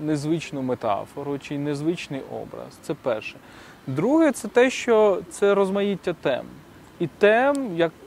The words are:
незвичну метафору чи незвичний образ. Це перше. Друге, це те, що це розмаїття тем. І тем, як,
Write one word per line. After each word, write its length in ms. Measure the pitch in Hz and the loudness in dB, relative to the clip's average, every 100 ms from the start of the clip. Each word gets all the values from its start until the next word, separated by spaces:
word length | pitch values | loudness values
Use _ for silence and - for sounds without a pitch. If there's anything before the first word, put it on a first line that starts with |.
незвичну 600 | 151 151 151 165 - 143 | -4 -2 -2 -4 -4 -6
метафору 760 | 127 123 113 101 104 - 143 143 | -4 -2 -2 -2 -6 -10 -8 -8
чи 200 | - 143 | -6 -6
незвичний 640 | 147 143 151 175 - 139 - | -4 -2 -2 -4 -6 -10 -10
образ. 460 | 113 110 - - - | -12 -12 -12 -14 -14
Це 120 | - | -10
перше. 420 | 151 135 110 - - - - - - - | -4 -2 -4 -6 -16 -20 -20 -20 -14 -6
Друге, 460 | 135 214 311 311 | -2 2 4 4
це 160 | 247 208 | 0 0
те, 220 | 247 254 | 4 4
що 480 | - - 220 214 185 - | 2 2 4 4 2 -4
це 240 | - 202 | 0 2
розмаїття 600 | 196 190 196 202 185 - 160 | 4 2 0 -2 -2 -4 -4
тем. 220 | 147 120 - - - - - - | -2 -2 -6 -18 -20 -20 -14 -6
І 60 | 170 - | -6 4
тем, 580 | 208 220 269 285 247 165 | 4 6 4 0 -2 0
як, 160 | 165 - | -2 -2